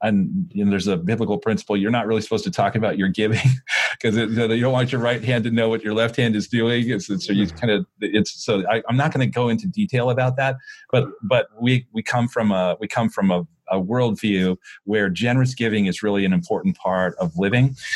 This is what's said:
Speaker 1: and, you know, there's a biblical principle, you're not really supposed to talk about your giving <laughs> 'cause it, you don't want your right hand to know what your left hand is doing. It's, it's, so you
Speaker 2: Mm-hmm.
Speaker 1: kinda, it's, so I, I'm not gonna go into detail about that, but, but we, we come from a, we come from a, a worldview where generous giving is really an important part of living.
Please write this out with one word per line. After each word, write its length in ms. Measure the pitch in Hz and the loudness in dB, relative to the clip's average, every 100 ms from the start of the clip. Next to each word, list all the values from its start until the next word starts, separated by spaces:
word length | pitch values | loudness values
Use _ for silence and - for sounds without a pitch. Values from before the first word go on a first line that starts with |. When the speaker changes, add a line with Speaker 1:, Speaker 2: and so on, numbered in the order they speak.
Speaker 1:
and, 500 | 110 101 92 95 87 | 0 0 0 -2 -4
you 100 | 101 | -2
know, 60 | 104 | 0
there's 160 | 98 95 | 0 0
a 100 | 92 | -2
biblical 400 | 87 - 107 101 | -2 -2 -2 -2
principle, 400 | 110 104 - 101 | -2 -2 -2 -2
you're 140 | 101 | 0
not 160 | 120 107 | 0 0
really 160 | 110 | -2
supposed 220 | 107 110 | -2 -4
to 60 | 101 | -4
talk 240 | - 101 | 0 0
about 220 | 110 107 87 | 2 -2 0
your 120 | 95 | 0
giving 380 | 92 107 110 131 127 - | 0 0 2 2 2 -2
<laughs> 320 | - - - | -2 -2 -2
'cause 160 | 120 107 | 0 0
it, 140 | 110 | 0
you 300 | 113 113 113 | 0 0 2
don't 100 | 123 | 2
want 180 | 127 127 | 2 0
your 120 | 131 | 0
right 200 | 120 120 | 0 0
hand 220 | 117 120 | 0 0
to 60 | 113 | 2
know 180 | 117 113 | 2 2
what 160 | 113 | 0
your 80 | 107 | -2
left 240 | 107 113 117 | 0 0 2
hand 180 | 117 | 2
is 140 | 107 101 | 0 0
doing. 400 | 120 113 120 117 | 0 2 0 0
It's, 220 | 110 92 | -2 -4
it's, 160 | 98 - | -6 -2
so 80 | |
you 100 | 101 | 0
Speaker 2:
Mm-hmm. 140 | 98 80 | 0 -2
Speaker 1:
kinda, 260 | 117 104 92 _ | -2 0 -2 _
it's, 420 | 101 107 104 - | -2 0 0 -4
so 220 | - 104 90 | -2 -2 0
I, 120 | 113 - | -2 0
I'm 80 | 123 | 0
not 160 | 151 | 0
gonna 140 | 135 120 | 0 -2
go 240 | 120 123 | 0 0
into 160 | 110 95 | 0 -2
detail 420 | 98 101 127 123 | -4 -2 0 0
about 300 | 123 127 127 | 0 0 0
that, 180 | 135 131 - - - | -2 -4 -10 -20 -2
but, 180 | 123 123 - | 0 0 -6
but 260 | 98 123 - 107 | 0 0 0 -2
we, 260 | 120 127 127 | 0 0 0
we 100 | 113 | -8
come 240 | - 123 120 | -4 -2 0
from 260 | - 107 | 0 2
a, 260 | 95 90 85 | 2 0 -2
we 80 | 107 | -4
come 220 | - 113 | -2 -2
from 200 | - 98 | 0 2
a, 160 | 90 85 _ - | 2 -2 _ -4
a 80 | 95 | -4
worldview 760 | 92 123 120 101 110 98 92 90 - - | 0 0 0 0 0 2 2 -2 -6 -16
where 260 | - 107 98 | -2 0 0
generous 420 | 87 117 127 127 | 0 0 2 2
giving 300 | 131 117 107 | 0 0 2
is 180 | 98 87 | 0 0
really 220 | 107 101 | 0 2
an 80 | 95 | 2
important 460 | 92 87 98 95 87 | 2 0 -2 -2 -2
part 380 | 95 92 92 - | -2 0 0 -2
of 160 | 90 80 | -4 -2
living. 400 | 98 120 135 131 - | 0 2 2 0 -8